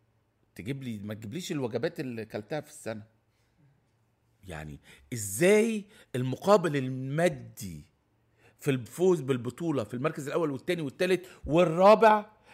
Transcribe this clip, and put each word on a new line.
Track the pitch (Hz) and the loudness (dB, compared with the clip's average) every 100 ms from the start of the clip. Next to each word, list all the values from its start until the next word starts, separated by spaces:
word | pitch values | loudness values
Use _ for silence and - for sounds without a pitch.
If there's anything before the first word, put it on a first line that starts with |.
| _ _ _ _ _ - | _ _ _ _ _ -14
تجيب | 95 139 | -10 -10
لي، | 131 107 | -10 -10
ما | 104 | -10
تجيبليش | 107 104 147 185 | -10 -10 -10 -8
الوجبات | 156 120 117 160 165 | -6 -4 -4 -4 -6
اللي | 131 113 107 | -8 -8 -10
كلتها | 113 107 151 | -10 -8 -10
في | - | -10
السنه. | - 113 107 101 _ _ _ _ _ _ _ _ _ _ _ _ _ | -12 -10 -10 -12 _ _ _ _ _ _ _ _ _ _ _ _ _
يعني | 90 78 76 71 - - _ | -16 -14 -12 -16 -20 -20 _
ازاي | 120 104 95 175 214 226 220 196 - _ 123 | -10 -8 2 4 6 4 -2 -8 -18 _ -4
المقابل | 131 131 185 208 165 143 | -4 -2 4 4 4 -2
المادي | 131 131 131 147 180 135 117 110 98 78 - _ _ _ _ _ _ _ | -2 -6 -4 0 0 0 -8 -14 -12 -12 -18 _ _ _ _ _ _ _
في | - | -2
الفوز | 131 107 - 185 175 | -2 -4 0 2 2
بالبطوله | 131 127 117 - 170 139 | 0 -4 -4 -6 -4 -2
في | 104 | -4
المركز | 123 151 156 139 | -4 -4 -4 -4
الاول | 151 156 | -2 -2
والتاني | 131 - 175 | -4 -4 -4
والتالت | 143 - 185 185 - - 131 | -4 -4 0 0 -2 -14 0
والرابع | 160 170 165 196 214 220 214 208 _ _ | 2 4 6 8 8 8 6 2 _ _